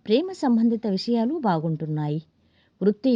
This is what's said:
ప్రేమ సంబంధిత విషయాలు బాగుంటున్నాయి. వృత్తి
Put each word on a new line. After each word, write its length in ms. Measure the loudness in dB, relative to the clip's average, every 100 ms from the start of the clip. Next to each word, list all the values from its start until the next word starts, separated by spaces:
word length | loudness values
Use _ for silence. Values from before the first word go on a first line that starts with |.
ప్రేమ 240 | 0 0 0
సంబంధిత 540 | -2 0 2 2 0 -2
విషయాలు 460 | -2 0 0 0 -2
బాగుంటున్నాయి. 840 | 0 0 -2 -4 -4 -4 -2 -4 -8 _ _ _ _ -2
వృత్తి 300 | -2 0 2